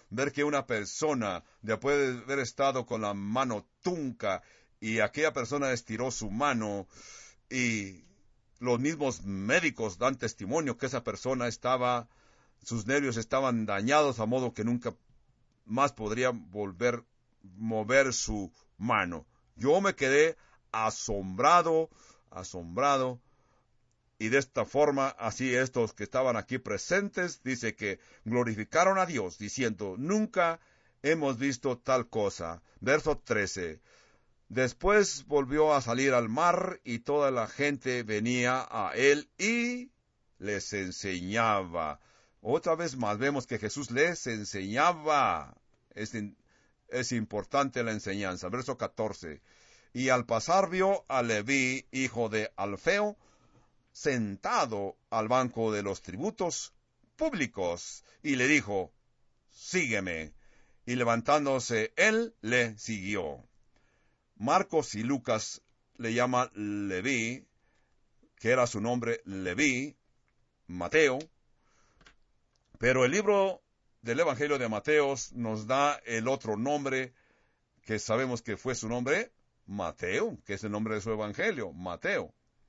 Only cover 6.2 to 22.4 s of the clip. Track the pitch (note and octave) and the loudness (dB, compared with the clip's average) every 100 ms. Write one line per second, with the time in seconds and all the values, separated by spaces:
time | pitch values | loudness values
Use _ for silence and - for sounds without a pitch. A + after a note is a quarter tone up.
6.2 | G#2+ G#2+ C#3+ A#2+ G#2+ G2+ F#2 - - - | -6 0 0 0 -2 -4 -8 -16 -20 -20
7.2 | - _ - B2+ A#2+ A2 G2 F#2 - _ | -20 _ -8 -2 0 0 -6 -12 -20 _
8.2 | _ _ _ - B2 A#2+ C#3 D#3+ C#3 A#2 | _ _ _ -6 0 2 0 0 -2 -4
9.2 | G2 F#2+ G2+ E3+ E3 - A2 E2+ B2 C3 | -6 -4 2 2 2 -2 -6 0 -2 0
10.2 | A2+ - G2 D#3 C#3+ A#2 C3 B2+ A2+ G2 | -6 -6 -2 -2 -2 -4 -4 -4 -6 -6
11.2 | B2+ B2+ A#2+ - B2 B2+ B2 B2 A#2 _ | -4 -2 -2 -2 0 2 2 -2 -4 _
12.2 | _ _ _ _ - A#2 G2+ C#3+ C#3 A2+ | _ _ _ _ -8 -6 0 0 0 -2
13.2 | A2 C3 C3+ A#2 G#2+ G2 A2 D3 C#3+ A2+ | -2 0 2 0 0 -2 2 4 2 0
14.2 | A2 B2+ B2 - A2 A#2+ A#2+ - _ _ | 0 0 -2 -2 -2 -2 -4 -10 _ _
15.2 | _ _ _ _ - A#2 C#3 - G#2+ A2+ | _ _ _ _ -6 0 0 0 -4 0
16.2 | B2+ A#2 F2 G2+ G2+ F2 A#2+ A#2+ - _ | 0 0 -8 -8 -6 0 0 0 -8 _
17.2 | _ _ G2 F#2 A2+ A2 G#2+ C3+ C3+ A#2 | _ _ -20 -8 -2 -2 4 4 4 0
18.2 | - G#2+ F#2 _ _ - A2 G#2+ F2+ E2 | -4 -4 -6 _ _ -6 0 2 2 -4
19.2 | - _ _ - B2+ F3 G3 - C3 C#3 | -12 _ _ -2 4 4 4 2 4 6
20.2 | D#3+ - _ _ - A2 A2 - - G2+ | 4 2 _ _ -6 -2 0 -2 -4 -4
21.2 | F#2+ F#2 C#3 F3 E3 D#3+ D#3+ - - - | -4 4 6 8 6 2 0 -8 -20 -20
22.2 | _ F2+ | _ -16